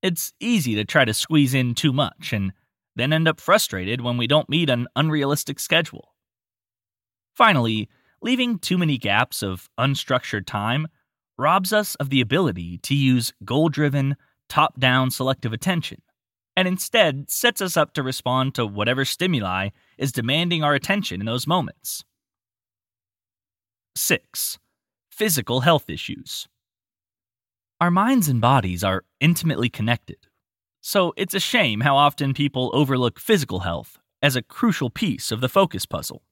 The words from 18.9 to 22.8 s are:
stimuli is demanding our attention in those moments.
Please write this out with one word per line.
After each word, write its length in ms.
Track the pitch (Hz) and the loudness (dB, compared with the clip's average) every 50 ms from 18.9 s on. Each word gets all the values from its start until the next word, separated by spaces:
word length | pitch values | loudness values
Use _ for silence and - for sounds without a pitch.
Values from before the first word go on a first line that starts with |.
| 127 127 135 | 0 0 -2
stimuli 640 | - - - 175 190 175 127 104 92 90 92 95 101 - _ _ _ _ - | -4 -2 -2 -2 0 0 0 0 -2 -2 -2 -4 -4 -6 _ _ _ _ -6
is 140 | - 139 | -6 -4
demanding 520 | - - 117 117 135 156 175 175 175 165 156 | -2 -2 -2 0 0 0 0 0 -2 0 0
our 120 | 147 147 | 2 0
attention 460 | 139 - - 196 208 185 - - 92 | 0 0 -2 -2 -2 -2 -4 -6 -6
in 40 | 101 | -6
those 220 | 113 117 127 - - | -4 -4 -4 -2 0
moments. 560 | 165 185 139 - - _ _ - - - - _ _ _ _ _ _ _ _ _ _ _ _ _ _ _ | 0 0 0 -2 -8 _ _ -12 -12 -12 -14 _ _ _ _ _ _ _ _ _ _ _ _ _ _ _